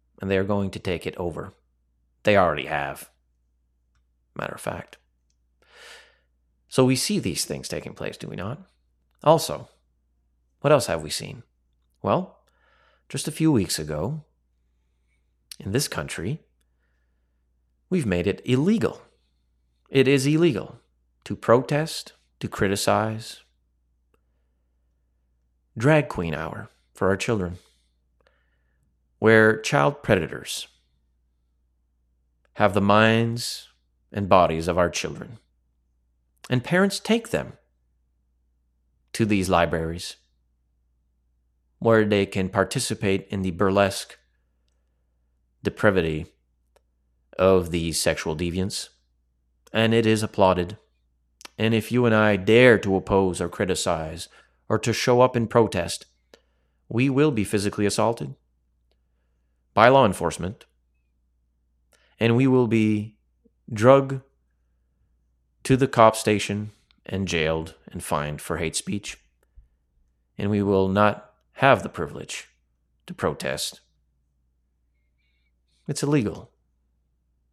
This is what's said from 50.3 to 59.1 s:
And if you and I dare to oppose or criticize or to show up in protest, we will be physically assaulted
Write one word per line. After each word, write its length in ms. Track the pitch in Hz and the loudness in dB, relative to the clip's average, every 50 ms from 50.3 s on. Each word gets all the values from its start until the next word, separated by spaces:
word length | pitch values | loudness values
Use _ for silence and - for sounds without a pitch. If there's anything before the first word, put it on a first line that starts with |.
| - - 98 92 92 90 87 87 107 - _ _ _ _ _ _ _ _ _ _ _ - - - _ - | 0 2 4 4 4 2 -2 -4 -8 -14 _ _ _ _ _ _ _ _ _ _ _ -20 -20 -16 _ -4
And 160 | 107 113 113 | -2 0 0
if 180 | 110 107 - 117 | 0 -2 -2 0
you 140 | 123 123 | 0 2
and 80 | 117 110 | 4 4
I 220 | 107 107 107 101 | 4 4 2 2
dare 420 | 95 92 107 107 120 127 127 113 101 | 0 2 4 6 8 8 8 6 6
to 180 | - 101 95 | 4 0 0
oppose 440 | 92 - - 104 95 95 92 85 87 | 0 0 0 2 2 2 0 -2 -4
or 80 | 90 87 | -6 -6
criticize 800 | - - 104 92 90 - - 95 85 80 80 80 82 85 - - _ - _ _ _ _ _ - | -6 -4 -4 -4 -4 -2 -2 -2 -2 -4 -4 -8 -10 -12 -16 -16 _ -20 _ _ _ _ _ -4
or 100 | 110 107 | -4 -2
to 140 | - 120 110 | -2 -2 -4
show 280 | - - 131 123 123 | -2 0 2 4 4
up 160 | 127 127 - | 4 4 2
in 100 | 120 117 | 0 -2
protest, 600 | 104 - 120 113 101 - 95 85 - - - - - _ _ _ _ _ _ _ _ _ _ _ _ _ _ _ - | 0 2 2 2 2 0 -4 -6 -6 -8 -12 -14 -18 _ _ _ _ _ _ _ _ _ _ _ _ _ _ _ -6
we 220 | 117 117 131 139 | -2 -2 0 0
will 200 | 131 135 151 156 | 2 2 2 2
be 140 | 135 107 98 | 2 0 -2
physically 400 | - - 104 98 104 - - 104 | -2 -2 -2 -2 -2 -2 -2 -2
assaulted 500 | 101 - - 110 113 117 - 147 135 139 - _ _ _ _ _ _ _ _ _ _ _ _ _ _ | 0 0 0 0 -2 -2 -4 -8 -12 -14 -16 _ _ _ _ _ _ _ _ _ _ _ _ _ _